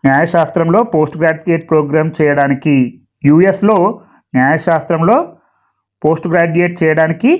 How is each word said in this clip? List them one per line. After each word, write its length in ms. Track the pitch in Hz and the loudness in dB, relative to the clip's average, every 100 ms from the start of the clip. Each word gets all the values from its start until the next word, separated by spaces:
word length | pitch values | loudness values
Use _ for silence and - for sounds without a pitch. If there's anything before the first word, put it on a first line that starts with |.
| 135 | 2
న్యాయశాస్త్రంలో 720 | 135 170 175 160 175 165 185 226 160 | 0 0 0 0 -2 0 0 0 -2
పోస్ట్ 220 | 151 156 | -4 -2
గ్రాడ్యుయేట్ 420 | 165 160 170 165 165 | -2 -2 -4 -6 0
ప్రోగ్రామ్ 400 | 160 147 151 160 156 | -2 0 -2 -2 -2
చేయడానికి, 560 | 151 143 139 135 156 139 123 - _ _ 143 | 0 0 0 -2 0 0 0 -6 _ _ 2
యూఎస్లో 480 | 156 190 190 208 208 185 - _ _ _ 131 | 4 2 2 0 2 0 -4 _ _ _ -2
న్యాయశాస్త్రంలో 760 | 131 156 170 165 147 165 165 233 - - _ _ _ _ _ _ | 0 0 0 -2 -2 -2 0 0 -2 -12 _ _ _ _ _ _
పోస్ట్ 240 | 151 160 175 | -2 -2 -2
గ్రాడ్యుయేట్ 420 | 170 170 160 175 175 | -2 0 0 -2 0
చేయడానికి 500 | 160 156 160 165 240 359 | 0 0 0 0 0 0